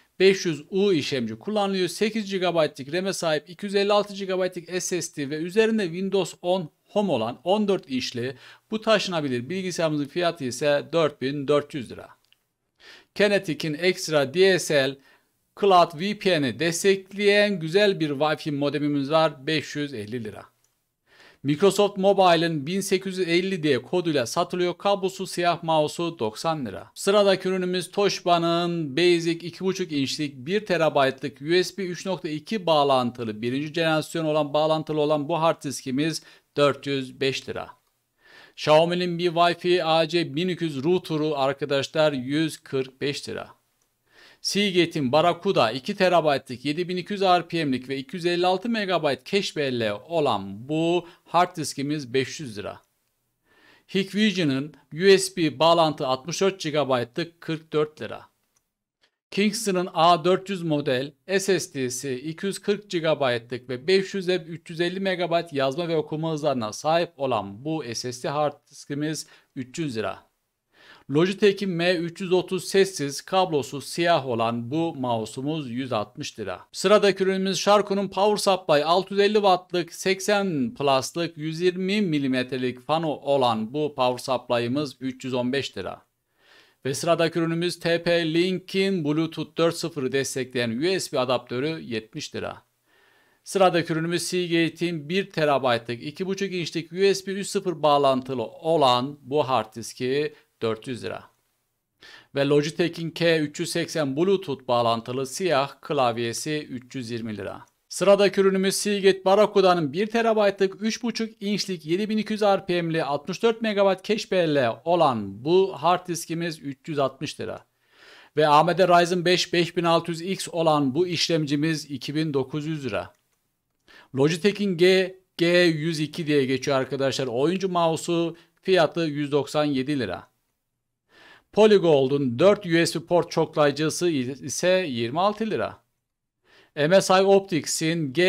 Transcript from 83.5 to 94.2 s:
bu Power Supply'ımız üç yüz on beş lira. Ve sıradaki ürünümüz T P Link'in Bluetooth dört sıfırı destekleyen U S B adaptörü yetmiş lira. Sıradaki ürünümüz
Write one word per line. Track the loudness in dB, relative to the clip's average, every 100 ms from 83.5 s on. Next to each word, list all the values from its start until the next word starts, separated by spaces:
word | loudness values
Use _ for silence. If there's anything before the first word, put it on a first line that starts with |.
| 0 -4
bu | -4 -4 0
Power | 0 0
Supply'ımız | -4 -4 0 -2 0 -2 -4 -6
üç | -10 -8
yüz | -6
on | -4 -2
beş | -4 -6 -8
lira. | -10 -12 _ _ _ _ _ -20 _ _
Ve | -6
sıradaki | -4 0 2 2 0
ürünümüz | -2 -2 -4 -2
T | 0 0
P | 2 0 2
Link'in | 2 0 -2 -4 -2 0 0
Bluetooth | 0 0 -2 -6 -8 0
dört | 0 0
sıfırı | -6 -4 -2
destekleyen | -2 -2 -6 -4 -2 -2 -2
U | -2 -2
S | -2
B | -2
adaptörü | 0 -2 -2 -4 -4 -6
yetmiş | -6 -8 -8 -12 -10
lira. | -8 -10 -10 _ _ _ _ _ _ _ _
Sıradaki | -6 2 4 4 0
ürünümüz | -2 -2 -2